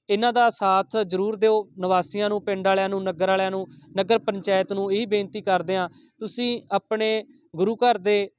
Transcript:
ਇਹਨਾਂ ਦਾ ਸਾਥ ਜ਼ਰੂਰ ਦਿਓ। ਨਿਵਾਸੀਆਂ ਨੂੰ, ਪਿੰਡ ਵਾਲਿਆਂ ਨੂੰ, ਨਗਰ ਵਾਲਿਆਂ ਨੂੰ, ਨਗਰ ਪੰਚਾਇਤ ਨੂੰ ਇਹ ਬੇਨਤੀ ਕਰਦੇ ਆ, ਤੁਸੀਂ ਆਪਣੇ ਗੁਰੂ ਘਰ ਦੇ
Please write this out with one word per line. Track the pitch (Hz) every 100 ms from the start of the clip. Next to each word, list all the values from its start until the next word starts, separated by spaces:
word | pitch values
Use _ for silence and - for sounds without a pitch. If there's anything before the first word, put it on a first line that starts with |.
| -
ਇਹਨਾਂ | 208 240
ਦਾ | 240 233
ਸਾਥ | 226 196 190 196 220
ਜ਼ਰੂਰ | 196 180 202 214
ਦਿਓ। | 220 214 196 -
ਨਿਵਾਸੀਆਂ | 185 185 175 202 208
ਨੂੰ, | 208
ਪਿੰਡ | - 190 190
ਵਾਲਿਆਂ | 190 190
ਨੂੰ, | 196
ਨਗਰ | 190 165 185
ਵਾਲਿਆਂ | 190 190
ਨੂੰ, | 190 185 - - 185
ਨਗਰ | 185 226
ਪੰਚਾਇਤ | 226 202 185 190 190
ਨੂੰ | 196 196
ਇਹ | 196 233
ਬੇਨਤੀ | 208 196 214
ਕਰਦੇ | 196 185 165 190
ਆ, | 180 - _ _
ਤੁਸੀਂ | 220 - 247 240 -
ਆਪਣੇ | 196 - 220 220 220 214 - _ 160
ਗੁਰੂ | 190 226
ਘਰ | 247 226
ਦੇ | 185 208 202